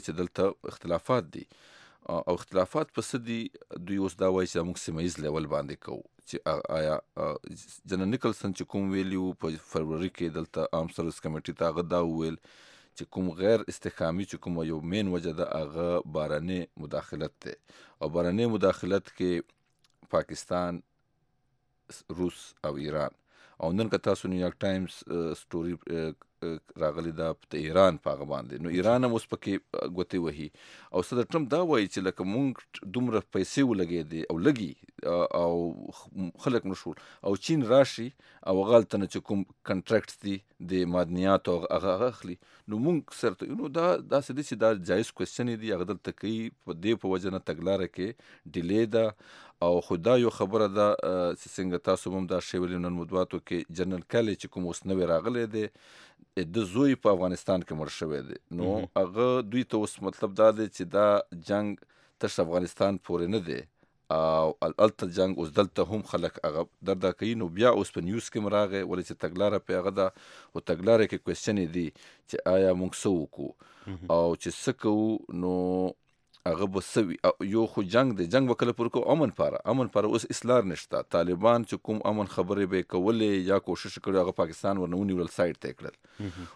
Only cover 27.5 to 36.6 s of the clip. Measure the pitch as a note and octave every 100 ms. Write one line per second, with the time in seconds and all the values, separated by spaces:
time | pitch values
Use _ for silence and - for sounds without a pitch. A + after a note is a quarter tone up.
27.5 | - D#2 F2 F#2+ D#2 - C#2+ D2 C#2 B1
28.5 | B1+ E2 F2+ G2 B2 B2+ A2+ - - -
29.5 | G2 - - D2 F2 F2 F#2+ E2 D2 D2+
30.5 | - - - - F#2 - B2 A#2 E3 C3
31.5 | D3+ F3+ C3+ G2 - F#2 - F#2+ A2+ C#3
32.5 | A#2 - - G2 B2 B2 G#2+ - G2+ F#2
33.5 | - C3+ G#2 F2 F2 D#2 D#2+ - - D3
34.5 | C3 E2+ - - - D2 F2 - - E2+
35.5 | E2+ E2+ - - - - F#2+ F2+ - C#3+
36.5 | A#2